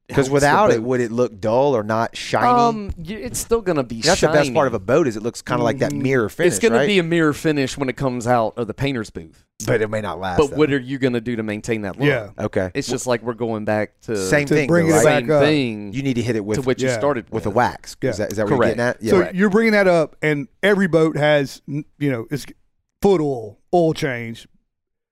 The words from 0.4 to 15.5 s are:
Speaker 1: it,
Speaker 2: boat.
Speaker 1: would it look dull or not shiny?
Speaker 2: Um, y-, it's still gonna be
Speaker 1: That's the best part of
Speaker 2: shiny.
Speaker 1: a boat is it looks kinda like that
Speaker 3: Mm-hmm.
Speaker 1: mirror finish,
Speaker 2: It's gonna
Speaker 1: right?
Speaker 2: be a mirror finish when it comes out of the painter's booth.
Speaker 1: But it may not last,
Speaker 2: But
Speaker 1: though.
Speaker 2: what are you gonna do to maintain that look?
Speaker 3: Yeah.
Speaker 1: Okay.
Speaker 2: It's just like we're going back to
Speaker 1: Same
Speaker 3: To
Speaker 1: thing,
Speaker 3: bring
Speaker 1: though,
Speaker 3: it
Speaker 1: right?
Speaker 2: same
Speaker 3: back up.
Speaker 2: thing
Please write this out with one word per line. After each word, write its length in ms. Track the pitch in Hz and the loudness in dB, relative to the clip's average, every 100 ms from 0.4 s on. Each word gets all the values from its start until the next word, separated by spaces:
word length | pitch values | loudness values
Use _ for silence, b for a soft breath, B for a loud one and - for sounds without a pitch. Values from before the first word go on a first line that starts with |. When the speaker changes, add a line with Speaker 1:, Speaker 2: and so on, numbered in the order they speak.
| 143 165 208 | 4 4 4
Speaker 1:
it, 60 | 120 | 2
Speaker 2:
boat. 60 | |
Speaker 1:
would 160 | 117 127 | 0 -2
it 100 | 120 | -2
look 260 | 117 123 107 | 0 -2 -2
dull 380 | 107 117 143 127 | -2 2 2 0
or 60 | |
not 340 | 104 110 117 - | 0 -2 -2 -6
shiny? 300 | - - 240 | -4 0 2
Speaker 2:
Um, 440 | 247 233 220 196 - | 4 2 0 -8 -10
y-, 160 | 160 214 | -12 -10
it's 220 | 240 - | -8 -8
still 220 | - 233 | -2 -2
gonna 220 | 185 160 | 0 -2
be 160 | 120 117 | -2 -2
Speaker 1:
That's 220 | 127 185 | 0 2
the 60 | 156 | 2
best 260 | 156 143 | 2 2
part 120 | 123 139 | 2 0
of 60 | |
Speaker 2:
shiny. 40 | 113 | 0
Speaker 1:
a 100 | 92 | 0
boat 200 | 139 151 | 2 2
is 100 | 107 | -2
it 40 | |
looks 200 | 113 - | -6 -8
kinda 200 | - 123 | -4 0
like 180 | 120 127 | 0 0
that 120 | 120 | -2
Speaker 3:
Mm-hmm. 100 | - | -2
Speaker 1:
mirror 260 | 131 135 104 | 0 0 0
finish, 220 | - 175 | 0 0
Speaker 2:
It's 40 | 202 | 2
gonna 160 | 226 233 | 2 2
Speaker 1:
right? 100 | 147 | 2
Speaker 2:
be 120 | 202 | 2
a 40 | |
mirror 320 | 165 170 156 | 2 2 2
finish 420 | 139 160 147 131 - | 0 0 0 -2 -2
when 140 | 135 | -6
it 60 | 123 | -2
comes 280 | 139 123 113 | -4 -2 0
out 280 | 123 110 - | 0 0 -4
of 120 | 113 | -6
the 40 | |
painter's 380 | - 139 131 107 | -4 -4 -4 -6
booth. 340 | - 80 _ _ - 110 | -12 -16 _ _ -10 -2
Speaker 1:
But 160 | 123 | -2
it 80 | 107 | -2
may 100 | 110 | -4
not 180 | 101 85 | -6 -6
last, 200 | 95 90 | -2 0
Speaker 2:
But 120 | 147 | 2
Speaker 1:
though. 40 | - | 2
Speaker 2:
what 160 | 151 | 2
are 60 | 139 | 0
you 180 | 123 139 | -4 -2
gonna 220 | 131 120 | -2 -2
do 160 | 113 117 | -4 -4
to 60 | |
maintain 400 | 110 104 104 113 | -4 -6 -4 -4
that 160 | 101 90 | -6 -2
look? 100 | 143 | 0
Speaker 3:
Yeah. 220 | 131 104 - | 0 -4 -8
Speaker 1:
Okay. 320 | 107 - 92 | -4 -2 -4
Speaker 2:
It's 160 | 107 127 | -4 -6
just 180 | 123 127 | -4 -2
like 160 | 120 | -4
we're 120 | 113 | -4
going 320 | 113 117 110 104 | -6 -4 -4 -2
back 340 | 107 104 _ | -2 -4 _
to 140 | - 110 | -6 -4
Speaker 1:
Same 300 | 95 147 143 | 0 0 2
Speaker 3:
To 80 | |
Speaker 1:
thing, 120 | 151 139 | 2 4
Speaker 3:
bring 180 | 170 165 | 2 4
Speaker 1:
though, 60 | |
Speaker 3:
it 100 | 156 | 4
Speaker 1:
right? 0 | 151 147 | 4 4
Speaker 2:
same 80 | 120 | 2
Speaker 3:
back 40 | 151 | 4
up. 60 | |
Speaker 2:
thing 500 | 143 | 4